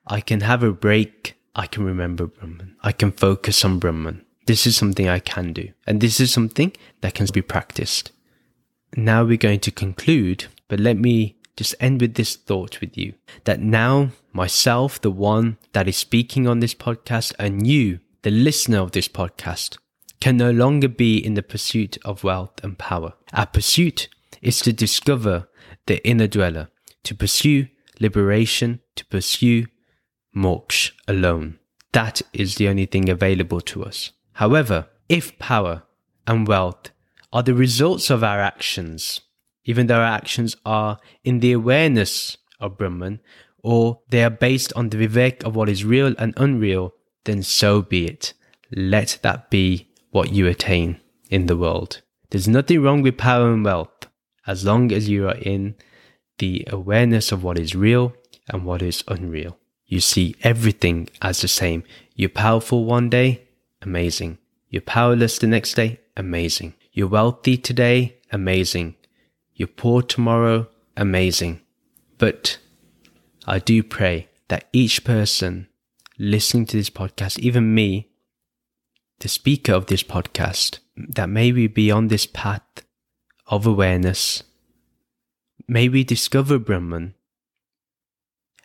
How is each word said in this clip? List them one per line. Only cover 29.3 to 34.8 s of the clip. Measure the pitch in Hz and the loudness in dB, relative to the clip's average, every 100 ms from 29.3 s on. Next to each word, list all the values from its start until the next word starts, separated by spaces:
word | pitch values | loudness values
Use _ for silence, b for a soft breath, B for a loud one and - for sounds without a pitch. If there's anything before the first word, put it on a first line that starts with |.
| - 123 117 117 _ _ _ _ _ _ | 0 2 2 0 _ _ _ _ _ _
moksha | 101 95 85 - - - - - | -2 0 0 -2 -2 -2 -6 -4
alone. | 98 90 82 78 80 _ _ _ | 0 0 0 -6 -12 _ _ _
That | 120 110 - - | -2 0 -4 -8
is | - 98 - | -6 -4 0
the | 101 | 0
only | 98 95 | 0 0
thing | 98 92 | 0 0
available | 90 95 95 87 87 | 2 2 0 -2 -4
to | - 98 | -6 -10
us. | 95 - - _ _ | -10 -12 -14 _ _
However, | - 107 151 127 87 | -2 2 2 2 -2